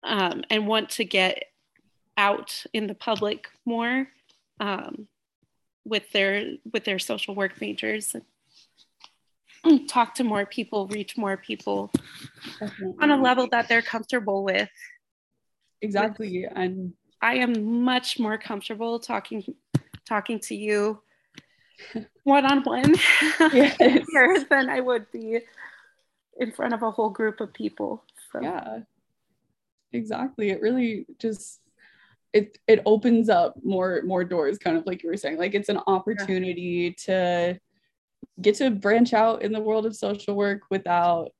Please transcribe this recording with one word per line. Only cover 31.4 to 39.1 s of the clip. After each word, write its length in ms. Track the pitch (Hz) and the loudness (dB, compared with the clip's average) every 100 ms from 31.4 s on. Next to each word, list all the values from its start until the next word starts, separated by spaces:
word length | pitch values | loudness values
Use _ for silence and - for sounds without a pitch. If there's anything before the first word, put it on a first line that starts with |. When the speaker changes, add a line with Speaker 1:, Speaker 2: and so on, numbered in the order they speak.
| - - _ _ _ _ _ _ _ | -12 -20 _ _ _ _ _ _ _
Speaker 2:
it, 240 | 214 208 - - | 0 0 -6 4
it 140 | 220 208 | 4 6
opens 440 | 214 247 233 220 | 4 6 4 4
up 260 | 180 170 - | 4 2 -2
more, 380 | - 190 185 180 185 | -2 0 0 -2 -2
more 180 | 185 | -2
doors, 340 | 180 175 147 202 | 0 0 0 -2
kind 180 | 180 165 | -2 -2
of 100 | 165 | -2
like 160 | 180 | -6
you 60 | 170 | -6
were 80 | 185 | -6
saying. 200 | 147 160 | -4 -4
Like, 160 | 180 | -2
it's 160 | 202 202 | 0 2
an 60 | 202 | 0
Speaker 1:
Yeah. 180 | - | 2
Speaker 2:
opportunity 1000 | 190 202 208 190 185 185 175 175 175 175 180 - | 0 0 -4 -2 -2 -2 -4 -4 -2 -2 -4 -2
to 540 | 185 175 175 175 180 _ _ _ _ _ _ - - | 0 2 2 0 -4 _ _ _ _ _ _ -20 0
get 140 | 202 208 | 2 4
to 160 | 269 | 2
branch 420 | 202 202 226 240 | 2 2 4 4